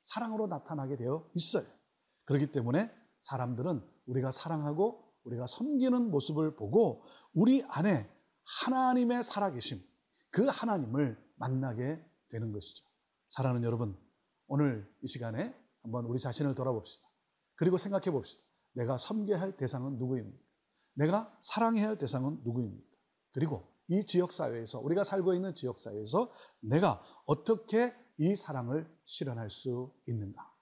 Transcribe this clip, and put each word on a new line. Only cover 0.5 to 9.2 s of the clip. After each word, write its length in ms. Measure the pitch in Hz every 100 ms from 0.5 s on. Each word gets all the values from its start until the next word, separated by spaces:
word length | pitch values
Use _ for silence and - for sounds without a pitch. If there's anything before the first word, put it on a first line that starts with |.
| 156 - 202 135 139
되어 340 | 120 151 -
있어요. 320 | 175 160 190 - - _ _ _ _
그렇기 240 | - 139 143
때문에 380 | 139 120 139 226 - _ _
사람들은 600 | - 135 123 123 151 151 - _ -
우리가 240 | 127 131
사랑하고 720 | 127 160 160 147 151 214 247 _ _
우리가 220 | 123 120 123
섬기는 640 | - 262 285 254 247 233
모습을 460 | 147 135 151 156 151
보고 480 | 104 165 202 113 - - -
우리 300 | - 220 262 269
안에 420 | - 190 151 101 - _ _ - -
하나님의 640 | - 262 254 254 233 240